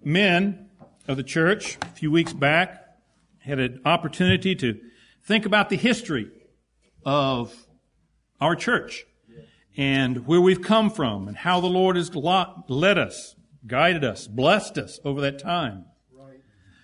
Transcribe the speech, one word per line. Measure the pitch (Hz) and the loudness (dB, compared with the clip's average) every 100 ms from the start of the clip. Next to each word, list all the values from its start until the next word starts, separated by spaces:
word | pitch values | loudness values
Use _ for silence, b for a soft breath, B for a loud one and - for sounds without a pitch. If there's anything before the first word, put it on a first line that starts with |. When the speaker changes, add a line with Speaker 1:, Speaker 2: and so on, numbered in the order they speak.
Speaker 1:
men | 143 175 202 175 202 - - _ - _ - | -2 2 4 4 2 -4 -12 _ -20 _ -8
of | 135 | -6
the | |
church, | 131 165 165 214 - - | -4 0 2 2 -4 -10
a | - | -12
few | - 156 | -6 0
weeks | 165 165 | 0 0
back, | 143 139 160 185 - - _ _ _ _ _ | 0 2 4 2 -4 -20 _ _ _ _ _
had | 135 139 | -6 -4
an | 123 123 | -4 -2
opportunity | 147 170 160 - 185 185 190 180 | 0 0 0 0 2 2 0 -2
to | 123 107 B B B B | -2 -4 B B B B
think | - 220 214 | -2 -2 2
about | 208 202 | 2 2
the | 185 | 0
history | 247 - - 135 101 - _ _ _ _ _ _ 139 | 0 0 -2 -6 -6 -14 _ _ _ _ _ _ -2
of | 147 135 123 113 - _ _ _ _ _ _ _ _ | 0 0 -2 -6 -12 _ _ _ _ _ _ _ _
our | 151 170 | -2 0
church | 240 226 - - - _ _ B B B B - | 0 -2 -4 -14 -20 _ _ B B B B -4
and | 139 135 127 123 120 | 0 2 0 -2 2
where | 175 | 4
we've | 180 185 | 6 4
come | 190 220 214 | 2 2 2
from | - 127 101 98 | 0 -4 -4 -8
and | 107 | -6
how | 170 180 | -2 0
the | 180 | 0
Lord | 185 185 180 | 2 2 2
has | 160 151 | -2 -4
lo-, | 156 185 175 - - | 0 0 0 -8 -6
led | 131 185 185 | 0 2 2
us, | 101 - - _ _ _ 110 | 0 -6 -18 _ _ _ -4
guided | 127 170 170 127 | 2 2 2 -2
us, | 98 - | -4 -8
blessed | 110 147 202 208 147 | 0 2 2 0 -8
us | 110 - | -10 -10
over | 143 139 | -6 -4
that | 139 139 | -4 -6
time. | 170 175 131 95 87 _ _ | -6 -4 -4 -8 -16 _ _
Speaker 2:
Right. | 131 135 131 _ b b b | -20 -20 -20 _ b b b